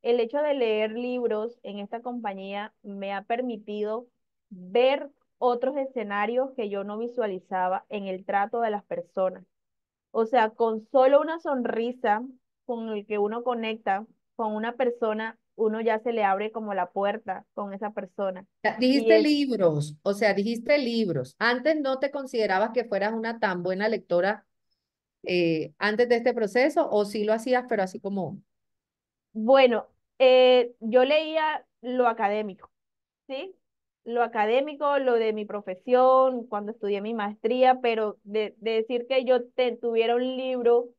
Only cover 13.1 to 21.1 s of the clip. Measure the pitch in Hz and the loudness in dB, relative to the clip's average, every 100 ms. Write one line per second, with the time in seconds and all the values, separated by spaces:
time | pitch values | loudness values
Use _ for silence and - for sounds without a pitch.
13.1 | 208 208 233 240 240 220 220 214 196 220 | -2 0 -2 -4 -4 -4 -4 -2 -4 -4
14.1 | _ _ - 220 214 226 240 254 240 226 | _ _ -6 -4 -2 -6 -2 -2 0 -2
15.1 | 214 226 - _ - 220 220 226 220 240 | -2 -6 -10 _ -2 -2 0 0 0 -2
16.1 | 233 196 196 214 226 214 190 180 - 202 | 0 0 0 -2 -8 -6 -4 -4 -2 -2
17.1 | 220 220 185 _ - 202 196 208 214 196 | -4 -8 -12 _ -10 -10 -8 -8 -8 -12
18.1 | - 196 185 - _ 214 226 254 277 226 | -6 -6 -6 -16 _ -4 2 2 4 6
19.1 | 220 302 294 277 220 175 151 147 - 202 | 6 6 2 0 2 2 2 -4 -6 -4
20.1 | 202 220 196 208 233 233 294 240 233 208 | 0 0 2 -2 -4 0 0 2 0 0